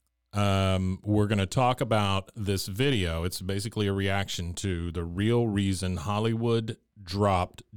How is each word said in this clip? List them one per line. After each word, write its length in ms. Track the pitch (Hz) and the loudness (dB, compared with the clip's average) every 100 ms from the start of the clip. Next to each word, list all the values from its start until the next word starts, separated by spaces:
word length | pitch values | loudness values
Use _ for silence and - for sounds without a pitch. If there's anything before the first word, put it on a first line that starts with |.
| _ _ _ | _ _ _
Um, 640 | 101 101 98 95 95 95 92 | 0 2 4 2 2 0 -2
we're 220 | 107 104 104 | 0 2 4
gonna 220 | 107 95 | 2 0
talk 340 | - 127 123 | 2 2 2
about 480 | 110 110 101 98 - - | 0 0 2 0 -4 -6
this 320 | 101 98 - | -2 -2 -2
video. 560 | 98 139 120 87 82 | 0 0 2 0 -2
It's 180 | 90 - | -4 -4
basically 460 | 92 98 110 110 101 | -6 -4 -4 0 0
a 60 | |
reaction 600 | 98 98 98 95 - 87 85 | 2 0 -2 -2 -6 -6 -4
to 360 | 98 85 85 | -4 -2 -4
the 120 | 85 | -6
real 440 | 85 87 107 120 117 | -6 0 2 2 2
reason 500 | 101 98 92 92 90 | 2 2 0 -2 -4
Hollywood 800 | 78 104 113 113 117 117 113 - _ - | -2 -2 0 0 0 0 -2 -10 _ -20
dropped 600 | 92 98 101 90 90 - - | -6 2 4 4 0 -6 -18